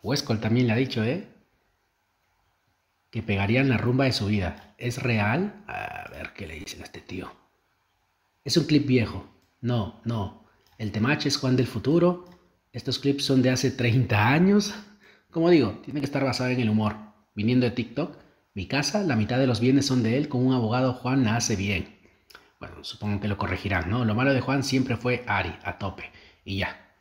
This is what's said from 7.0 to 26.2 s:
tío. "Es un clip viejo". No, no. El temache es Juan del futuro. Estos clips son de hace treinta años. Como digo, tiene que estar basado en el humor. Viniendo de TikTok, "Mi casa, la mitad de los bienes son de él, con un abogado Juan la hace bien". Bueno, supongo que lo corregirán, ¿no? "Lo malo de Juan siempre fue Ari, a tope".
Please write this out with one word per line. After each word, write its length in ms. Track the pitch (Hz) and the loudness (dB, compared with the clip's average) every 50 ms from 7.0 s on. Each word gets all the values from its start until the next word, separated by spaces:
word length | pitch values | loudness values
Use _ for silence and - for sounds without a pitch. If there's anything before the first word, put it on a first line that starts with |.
tío. 320 | - - - - - - - _ _ _ _ _ _ _ _ _ _ _ _ _ _ _ _ _ _ _ _ _ _ | -16 -12 -12 -12 -12 -12 -16 _ _ _ _ _ _ _ _ _ _ _ _ _ _ _ _ _ _ _ _ _ _
"Es 120 | 135 120 | 0 0
un 100 | 170 151 | 2 2
clip 200 | - 151 147 110 | 4 2 2 4
viejo". 420 | 107 123 123 113 - - 95 - - _ _ _ _ _ _ | 4 2 2 2 0 -4 -10 -12 -14 _ _ _ _ _ _
No, 400 | - 120 123 120 101 92 - - - | -4 -2 -2 -2 -2 -4 -8 -8 -6
no. 420 | 120 117 110 98 95 - - _ _ _ _ _ _ _ _ | -4 -4 -4 -4 -6 -8 -14 _ _ _ _ _ _ _ _
El 140 | 110 104 98 | -8 -6 -2
temache 360 | 110 107 131 151 151 - 147 | 0 0 0 0 0 0 -2
es 80 | 135 | -2
Juan 200 | - - 131 123 | 0 0 2 2
del 100 | 123 131 | 2 2
futuro. 600 | - - 117 101 131 151 170 170 175 175 175 - - - - _ _ _ _ _ _ _ | 0 -2 -4 0 2 4 4 4 4 2 2 -6 -18 -20 -20 _ _ _ _ _ _ _
Estos 280 | 113 - - 123 - | -10 -6 -6 -6 -2
clips 240 | - 143 139 139 - | 0 0 0 0 2
son 180 | - 139 131 123 | 2 4 4 4
de 80 | 127 | 4
hace 220 | 127 123 - 131 - | 2 2 0 -2 0
treinta 560 | - 120 117 110 131 120 - 104 104 104 120 | 0 0 2 4 4 4 4 2 4 4 4
años. 440 | 135 156 180 190 202 208 202 - - - - - - _ _ - - _ _ _ - | 6 6 6 6 6 4 4 0 -6 -10 -16 -18 -20 _ _ -20 -20 _ _ _ -4
Como 180 | 165 165 175 | 0 4 6
digo, 300 | 175 160 123 104 98 - - | 6 6 6 4 0 -6 -12
tiene 140 | - 135 147 | -8 -6 -4
que 80 | 139 | -4
estar 160 | 135 - - 135 | -2 -2 0 0
basado 280 | 131 120 - 127 127 | 0 0 0 0 0
en 100 | 127 127 | 0 2
el 100 | 120 110 | 2 2
humor. 240 | 107 110 107 104 - - - - _ _ _ _ _ | 2 4 2 0 -2 -4 -14 -20 _ _ _ _ _
Viniendo 320 | 104 101 113 127 127 123 | -2 0 4 4 4 4
de 60 | 117 - | 2 0
TikTok, 440 | - 113 - - 135 156 - - - - _ _ _ _ _ _ | -2 -6 -4 -4 -4 -4 -4 -6 -16 -20 _ _ _ _ _ _
"Mi 140 | 101 92 - | -10 -8 -4
casa, 340 | - 139 143 - - 214 202 | -4 -4 -2 -2 -2 -2 0
la 140 | 175 127 | 0 0
mitad 220 | 110 107 - 123 127 | 0 0 0 0 0
de 100 | 135 127 | 2 2
los 100 | 117 107 | 2 2
bienes 280 | 117 131 131 139 - | 2 4 4 4 2
son 180 | - 131 127 117 | 2 0 2 2
de 120 | 110 117 | 2 2
él, 120 | 139 151 151 | 0 0 0
con 180 | - 123 127 | 0 0 2
un 80 | 131 131 | 2 2
abogado 400 | 127 117 107 120 127 131 131 120 | 2 0 0 0 0 0 0 -2
Juan 300 | - - 131 131 139 127 | -2 -2 -2 0 2 2
la 100 | 107 110 | 2 2
hace 220 | 117 - - 117 | 0 0 -2 -2
bien". 420 | 92 98 101 104 85 - - - _ _ - _ _ _ _ - - _ _ _ _ | -2 -2 -2 -2 -4 -4 -8 -14 _ _ -20 _ _ _ _ -20 -20 _ _ _ _
Bueno, 240 | - - - - - | -16 -16 -16 -16 -16
supongo 360 | - - - - 107 101 101 | -16 -14 -8 -6 -4 -4 -2
que 60 | 101 | -2
lo 100 | 104 101 | -4 -4
corregirán, 540 | - 101 92 92 92 - 101 98 90 82 85 | -2 -4 -4 -4 -4 -2 -2 -2 0 0 0
¿no? 140 | 104 127 123 | -2 0 0
"Lo 100 | 110 104 | 0 0
malo 180 | 113 127 139 139 | 2 2 2 2
de 80 | 131 | 2
Juan 220 | 123 - 135 143 127 | 0 0 -2 -2 0
siempre 340 | - 131 131 127 - 123 | 0 0 0 0 0 -2
fue 280 | 110 - 123 123 120 - | -2 0 -2 -2 -2 -2
Ari, 320 | - 104 98 92 87 85 - - | -2 -2 -2 -2 -4 -6 -8 -10
a 120 | 87 87 - | -10 -10 -6
tope". 340 | - 95 - - - - _ - | -8 -8 -8 -10 -16 -18 _ -20